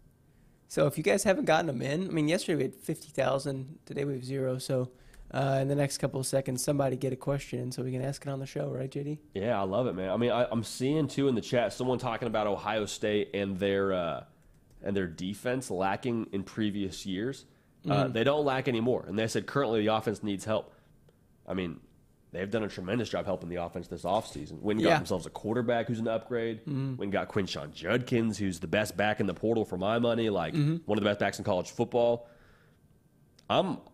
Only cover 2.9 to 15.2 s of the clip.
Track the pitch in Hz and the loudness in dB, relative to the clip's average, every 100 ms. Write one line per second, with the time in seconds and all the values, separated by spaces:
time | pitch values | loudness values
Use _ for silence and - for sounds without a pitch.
2.9 | 160 - - 131 135 143 135 131 156 - | -6 -6 0 2 2 0 -6 -8 -14 -10
3.9 | 143 143 135 127 135 131 127 - 131 127 | -4 -2 -4 -4 -2 -2 -2 0 0 -2
4.9 | - - - - 131 139 135 135 143 139 | -6 -20 -20 -8 -2 2 2 2 2 0
5.9 | - 135 135 131 135 135 127 - 143 139 | 0 -2 -2 0 0 0 -2 0 2 2
6.9 | 127 135 127 - 139 - 123 123 127 127 | 2 -2 -2 -2 -2 -2 -6 -4 -4 -4
7.9 | 127 131 139 143 135 135 147 147 131 135 | -2 -4 -6 -6 -6 -6 -4 -4 -4 -4
8.9 | 143 143 151 - 98 107 107 95 101 127 | -4 -6 -6 -6 -2 0 2 2 2 2
9.9 | 87 92 101 120 113 123 113 104 - 127 | 0 0 2 4 4 2 0 -4 -2 0
10.9 | 156 139 - 139 117 - 123 107 - 127 | 2 0 2 2 2 2 2 2 0 0
11.9 | 123 131 113 120 110 107 95 104 110 101 | 0 0 -2 0 0 2 0 0 0 -2
12.9 | - 107 104 - 98 98 92 98 98 98 | -2 2 2 2 -2 -2 0 2 2 2
13.9 | 92 82 67 - - - - _ - - | 2 0 -4 -8 -20 -20 -20 _ -10 -2
14.9 | 98 90 80 | 0 0 -4